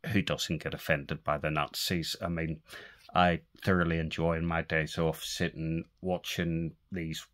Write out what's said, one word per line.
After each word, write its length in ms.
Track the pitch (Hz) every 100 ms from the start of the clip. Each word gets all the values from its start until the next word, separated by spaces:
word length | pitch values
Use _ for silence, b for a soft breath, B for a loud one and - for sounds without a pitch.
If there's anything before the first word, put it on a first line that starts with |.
| -
who 80 | 107
doesn't 420 | 87 73 - 78
get 120 | 78
offended 500 | 78 - 76 69 78
by 140 | - 76
the 120 | 76
Nazis? 640 | 76 73 - - 90 78 -
I 80 | 87
mean, 320 | 85 80 80 B B B B B
I 260 | 87 90 82 _ -
thoroughly 340 | - 90 85 82
enjoy 380 | 80 - 82 82
in 80 |
my 160 | 85 82
days 380 | 80 80 78 -
off 260 | 82 76
sitting 640 | - - 87 76 80 82 - _
watching 720 | 92 87 - - 85 82 82 - _
these 340 | 92 82 - -